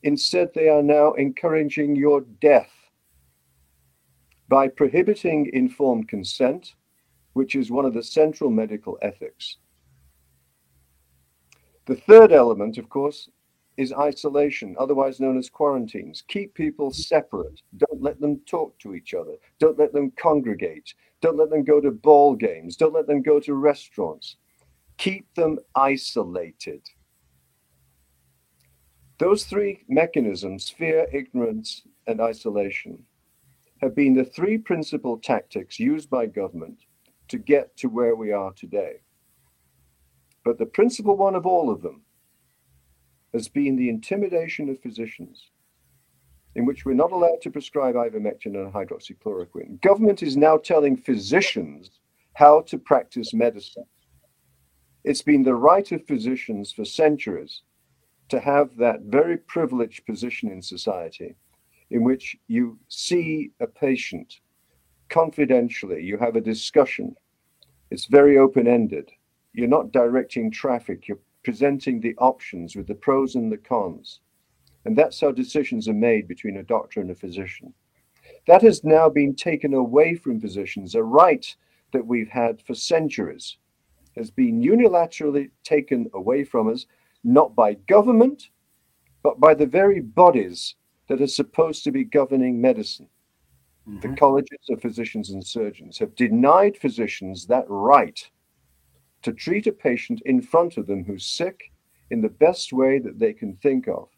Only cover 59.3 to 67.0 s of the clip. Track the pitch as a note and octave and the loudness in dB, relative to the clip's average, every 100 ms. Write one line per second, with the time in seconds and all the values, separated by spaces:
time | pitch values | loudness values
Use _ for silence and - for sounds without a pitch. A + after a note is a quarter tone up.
59.3 | E3+ _ - D#3 B2+ A2+ - - G#2+ A#2+ | -2 _ -4 -4 -2 -6 -8 -12 -10 -10
60.3 | - A2 F#2 F#2 F2+ - F#2 E2 - F2+ | -8 -10 -10 -16 -10 -8 -6 -8 -14 -18
61.3 | - _ _ _ _ _ A#2+ A#2 C3 - | -18 _ _ _ _ _ -2 0 -2 -6
62.3 | - _ A2+ A#2+ A2 _ - - F3 D#3+ | -18 _ -4 -4 -8 _ -12 -4 -2 -2
63.3 | D#3 C#3+ _ A#2 _ C#3+ B2+ - F2 - | -6 -8 _ -10 _ -2 -2 -4 -12 -16
64.3 | - _ _ _ _ _ _ _ - D#3+ | -20 _ _ _ _ _ _ _ -2 -2
65.3 | D3+ C#3 B2+ A#2+ - G2 E2+ F2 G2+ A#2 | 0 2 2 0 -6 -10 -10 -8 -4 -2
66.3 | A2+ A2 A2 - D#3 C3+ - | -2 -4 -6 -2 0 0 -2